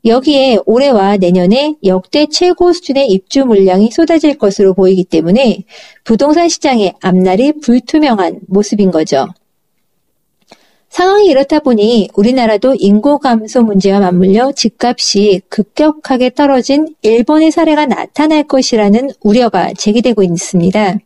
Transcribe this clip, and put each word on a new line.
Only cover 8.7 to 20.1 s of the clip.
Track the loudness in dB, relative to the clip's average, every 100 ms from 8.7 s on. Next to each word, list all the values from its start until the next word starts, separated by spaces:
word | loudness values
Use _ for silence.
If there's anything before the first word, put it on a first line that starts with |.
| 0 0
거죠. | 0 -2 -4 -4 -10 _ _ _ _ _ _ _ _ _ _ _ -20 _ _ _
상황이 | -4 0 2 2
이렇다 | 2 0 -2
보니 | 0 0 2 0 -2
우리나라도 | 0 0 0 0 0 0 0
인구 | 2 2 2 0
감소 | 0 -2 -2 0
문제와 | 2 2 2 0
맞물려 | 0 2 2 2 0
집값이 | -2 -6 _ -4 -4 -4 0 0 0 _
급격하게 | -6 -6 -2 -2 -2 -6 -2 -2
떨어진 | 0 0 0 0 -2 -2 -4
일본의 | 0 0 2 2 2
사례가 | 2 0 0 0
나타날 | -4 -6 -2 0 0
것이라는 | 0 -2 0 0 2 0 -2 -4
우려가 | 0 2 0 -2 -4
제기되고 | -4 -2 0 0